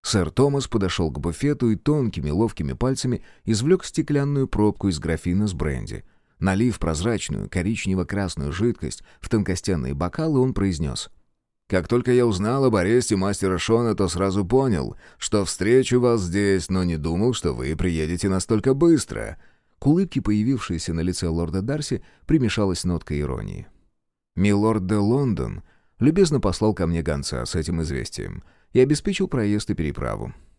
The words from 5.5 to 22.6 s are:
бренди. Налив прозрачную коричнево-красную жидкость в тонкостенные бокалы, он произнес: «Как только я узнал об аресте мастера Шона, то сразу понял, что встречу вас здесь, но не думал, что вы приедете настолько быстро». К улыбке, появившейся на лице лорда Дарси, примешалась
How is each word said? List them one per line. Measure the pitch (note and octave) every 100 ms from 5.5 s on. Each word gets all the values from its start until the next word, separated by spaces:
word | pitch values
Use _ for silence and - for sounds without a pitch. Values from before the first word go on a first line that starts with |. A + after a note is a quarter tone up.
бренди. | F2+ D2+ C2 G1+ A1 - _ _ _
Налив | F2+ F#2+ A#2+ G2+
прозрачную | E2 D#2+ G2+ A2 - B1 G1+
коричнево-красную | F#2+ F2 A2+ F#2+ F#2 F2 G2 F#2+ - C#2+
жидкость | F2+ A#2 A2 D2 - - -
в | -
тонкостенные | A2+ G2 F2 - F2 B1+
бокалы, | C#2 F2 - D#3+ C#3
он | B2+
произнес: | - G2 E2 D2+ A#1+ - - _ _ _ _ _
«Как | F#2 E2+
только | A#2+ A#2+
я | B2 A#2+
узнал | F#2 G#2 C3
об | C3 G#2+
аресте | F2+ A#2+ A#2+ G2+
мастера | F#2+ G2 F#2+ F2+
Шона, | - A2+ A#2+
то | G2+ F#2+
сразу | E2+ G2 F#2+ F#2
понял, | C3 C3+ F2+ A#1+ - - -
что | - G#2+
встречу | F#2+ - F#2+ B2 B2+ B2
вас | B2 A#2
здесь, | F2+ F#2+ G2+ F#2+ -
но | F#2
не | F2+ D#2+
думал, | D#2 E2+ A#2
что | A#2+ D#2+
вы | A#1+ C2 D#2+
приедете | F#2 D#2+ D#2 F2 G2+
настолько | F#2+ - A2 C3
быстро». | C#3 E3+ D#3 - G#2 G#2+ - - _ _ _
К | C3+
улыбке, | E3 F#3+ C3+
появившейся | - G#2+ A2 C3 - E2 -
на | E2
лице | E2+ F2 F2
лорда | E2 E2 F#2+
Дарси, | G#2+ D3+ D3 A2 - _ -
примешалась | D#3 A#2 -